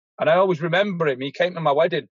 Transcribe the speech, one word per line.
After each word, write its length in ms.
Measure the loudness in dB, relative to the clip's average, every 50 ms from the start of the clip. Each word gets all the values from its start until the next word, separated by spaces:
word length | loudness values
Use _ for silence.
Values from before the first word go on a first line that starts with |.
| _ _ _ -2
And 80 | 0 2
I 60 | 4
always 240 | 4 4 2 0 -2
remember 460 | -2 -2 0 0 0 0 -2 -2 -2
him. 160 | -2 -2 -2
He 100 | -6 -8
came 220 | -2 -2 -2 -2 -2
to 60 | -2
my 120 | -2 0
wedding, 360 | 2 2 2 2 0 -4 -6 -8 _